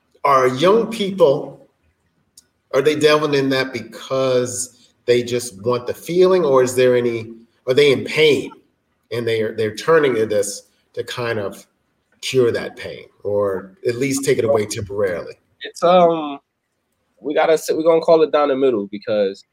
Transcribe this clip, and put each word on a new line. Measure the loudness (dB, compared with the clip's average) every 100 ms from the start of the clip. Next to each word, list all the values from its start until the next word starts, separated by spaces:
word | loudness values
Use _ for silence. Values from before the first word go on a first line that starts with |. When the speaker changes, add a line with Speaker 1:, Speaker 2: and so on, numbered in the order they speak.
| _ _
Speaker 1:
are | 0 2 2
young | 2 2 4 0
people, | -4 -4 2 2 2 -4 -16 _ _ _ _ _ _ _ _ _ _ _
are | 0
they | 2 2
delving | 4 4 2
in | 0 0
that | -2 -2
because | -8 -12 -16 -6 -2 0 0 -2 -6 -10 _ _ _ 0
they | 0
just | 0 -6 -6 -6
want | -4 -2 -4
the |
feeling, | -10 -4 2 4 4 4
or | 2
is | 2 2
there | 4 2
any, | 0 -4 -8 -18 _ _ -2
are |
they | 2 4
in | 2 -2
pain | 2 4 2 -2 -14 _ _ _ _ _
and | -6 -2
they | -2
are, | -2
they're | -4 -4 -4
turning | 0 2 2 0
to | 0
this | 0 -2 -8 -18 _ _
to | -12
kind | -10 -8 -6 -4
of | -6 -10 -20 _ _ _ _ _
cure | -2 2 2
that | 0 -6 -12
pain, | -14 -16 -20 _
or | -4 -2 -2 -4 -8 _ -4
at | -2
least | -4 -2
take | 0 0
it | 2
away | 0 -2
temporarily? | -8 -8 -4 -4 -4 -10 -18 _ _
Speaker 2:
It's, | -18 -2
um, | 2 4 4 2 -6 -12 _ _ _ _ _ _ _ _
we | -4
gotta | 0 2 0
sit, | 0 -2
we're |
gonna | 2 2
call | 4 2
it | 2
down | 0 0
the | 0
middle | 0 0 -6
because | -10 -4 -2 -2 -4 _